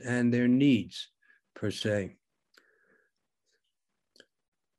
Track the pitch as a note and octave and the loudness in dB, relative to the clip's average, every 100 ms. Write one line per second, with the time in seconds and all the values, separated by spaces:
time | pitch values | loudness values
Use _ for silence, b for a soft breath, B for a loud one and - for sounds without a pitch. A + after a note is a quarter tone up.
0 | A#2+ B2 A#2+ A#2+ B2 B2+ C#3+ A2+ F2 - | -6 -2 0 2 2 4 4 2 0 -12
1 | - _ _ _ _ - G#2 - A2 G#2 | -18 _ _ _ _ -8 -6 -4 -4 -4
2 | F2+ - _ _ _ _ _ _ _ _ | -4 -12 _ _ _ _ _ _ _ _
3 | _ _ _ _ _ _ _ _ _ _ | _ _ _ _ _ _ _ _ _ _
4 | _ _ - _ _ _ _ | _ _ -20 _ _ _ _